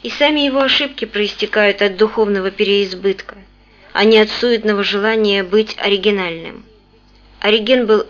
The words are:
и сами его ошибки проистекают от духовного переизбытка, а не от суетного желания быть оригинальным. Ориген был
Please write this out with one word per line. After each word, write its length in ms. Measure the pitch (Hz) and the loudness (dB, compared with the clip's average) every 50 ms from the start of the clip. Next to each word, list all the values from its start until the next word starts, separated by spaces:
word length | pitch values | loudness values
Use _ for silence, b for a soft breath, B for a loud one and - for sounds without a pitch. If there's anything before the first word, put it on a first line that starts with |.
и 80 | - 233 | -12 -12
сами 300 | - - 294 294 302 294 | -2 0 0 2 2 2
его 200 | 285 277 262 277 | 0 0 0 0
ошибки 440 | 269 262 - - 294 269 269 - 226 | 0 0 0 -2 -2 -4 -6 -10 -10
проистекают 760 | 214 - 208 208 202 - - 214 208 - 214 208 202 196 202 | -6 -4 -4 -4 -4 -4 -6 -6 -2 0 2 2 2 2 2
от 160 | 202 202 190 | 0 -2 2
духовного 540 | 180 214 214 214 226 220 202 202 196 185 190 | 0 0 0 2 0 0 0 0 -2 -2 -4
переизбытка, 880 | 190 - 214 196 202 202 202 190 185 180 190 196 190 - - - - 196 - _ _ _ b b b b b b | -2 -2 0 2 2 0 0 -2 -6 -4 -2 -2 -2 -2 -8 -20 -20 -20 -20 _ _ _ b b b b b b
а 120 | b 185 202 | b 2 4
не 140 | 220 226 214 | 6 6 6
от 100 | 214 214 | 4 2
суетного 520 | - - 233 247 233 220 220 214 208 202 | 0 -2 0 0 0 0 0 -2 -2 0
желания 640 | 202 202 202 202 202 220 226 226 214 202 196 196 190 | -2 -2 -2 -2 0 0 0 0 0 0 0 -2 -2
быть 320 | 180 190 214 220 214 - - | 0 0 0 0 0 -6 -6
оригинальным. 880 | - 202 202 196 185 214 202 196 185 170 165 165 165 - - - - - - _ _ _ _ _ _ _ _ _ _ - - - | -2 -2 -2 0 0 0 0 0 -4 -6 -8 -10 -12 -14 -16 -18 -20 -20 -20 _ _ _ _ _ _ _ _ _ _ -20 -16 -2
Ориген 480 | - 202 214 226 208 220 262 254 240 | 0 2 2 2 4 2 2 2 4
был 180 | 208 220 208 - | 4 2 2 2